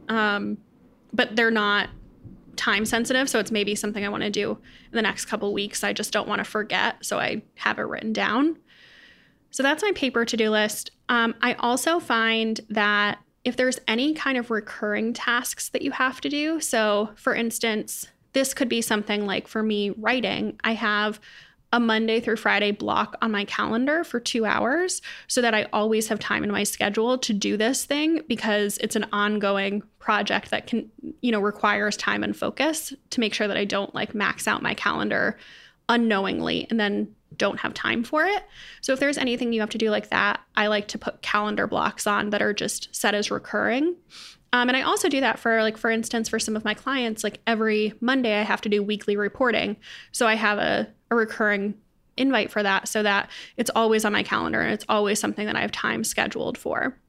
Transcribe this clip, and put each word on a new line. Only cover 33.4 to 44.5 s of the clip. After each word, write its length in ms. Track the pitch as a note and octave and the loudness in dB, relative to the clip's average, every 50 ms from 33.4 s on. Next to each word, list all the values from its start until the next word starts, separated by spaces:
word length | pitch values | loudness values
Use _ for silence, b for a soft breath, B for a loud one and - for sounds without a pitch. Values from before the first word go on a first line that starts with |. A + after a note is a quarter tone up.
| G#3+ G3+ | -2 0
that 80 | F#3+ | 0
I 80 | - G3+ | 0 0
don't, 300 | G3 G3+ G3+ G3+ - - | 0 0 -2 -2 -4 -4
like, 200 | A3 A3 G#3 - | -6 -4 -4 -2
max 320 | G#3 G3+ - - - - | 0 0 0 -2 -2 -2
out 160 | G#3+ G#3 - | -2 -2 0
my 120 | - - G#3 | 0 -2 -2
calendar 640 | - - - - - G#3 G#3 G#3+ G3+ G#3 G3+ G#3+ B B B B B B B B B _ - | 0 -2 -2 0 0 0 0 0 0 0 0 -2 B B B B B B B B B _ 2
unknowingly 800 | A#3 A#3+ A#3 A3+ G#3 F#3+ G3 F#3+ - - - - - - - - | 2 4 4 4 2 2 0 0 -2 -2 -2 -2 -2 -2 -2 -2
and 100 | A3+ A3+ | 0 0
then 360 | G#3 G3+ G#3 G#3 G#3+ G#3 - _ _ _ - | 0 0 0 -2 -4 -6 -8 _ _ _ -4
don't 240 | - G#3+ G3+ - - | -2 0 0 0 -2
have 140 | - - - | -4 -6 -6
time 280 | - - - A3+ A#3 | -4 -2 -2 -2 -2
for 220 | A#3 - - D4+ D#4+ | -2 0 0 2 2
it. 180 | F#4 G#4 G4+ B B B B B B B B | 2 0 -2 B B B B B B B B
So 140 | - - C4 | -2 -2 0
if 60 | C4 | 2
there's 180 | C#4 C#4+ C#4+ - | 2 0 0 0
anything 340 | C4 B3 A#3 B3 B3+ A#3 | 0 0 0 0 0 0
you 80 | A3+ A3 | 0 0
have 100 | G#3 G#3+ | -2 -2
to 80 | - A3 | -2 0
do 120 | A3+ A3 | 0 0
like 180 | G#3 G#3 G#3+ - | 0 0 -2 -2
that, 320 | - - G3+ G3+ - - - _ - | 0 0 2 2 0 -2 -6 _ -2
I 120 | A3 G#3 G#3+ | 0 0 2
like 200 | G#3+ G#3 G#3 - | 0 0 -2 -4
to 100 | - A3 | -8 -8
put 220 | - - - - | -8 -8 -8 -6
calendar 460 | - - - G#3 G#3 G#3+ G#3 G3+ G3 | -4 -2 0 0 0 0 0 0 0
blocks 400 | G#3 - - - G#3 - - - | 0 0 0 0 0 -2 -2 -2
on 240 | G#3+ G3+ G#3 G#3 G#3 | 0 0 0 0 0
that 100 | G#3 G3+ | 0 0
are 140 | G#3 G#3 G#3 | 0 0 0
just 400 | - - G#3+ - - - - - | -2 -2 -4 -4 -6 -8 -10 -4
set 180 | - - G#3 G3+ | -2 0 0 2
as 160 | G#3 G#3 - | 0 0 -2
recurring. 640 | G3+ G3+ - - - G#3 G3+ G#3 A3+ C4 D4+ F4 F4 - B B B B B B B B B _ | -4 -6 -6 -4 -2 -2 0 0 2 2 0 0 -2 -4 B B B B B B B B B _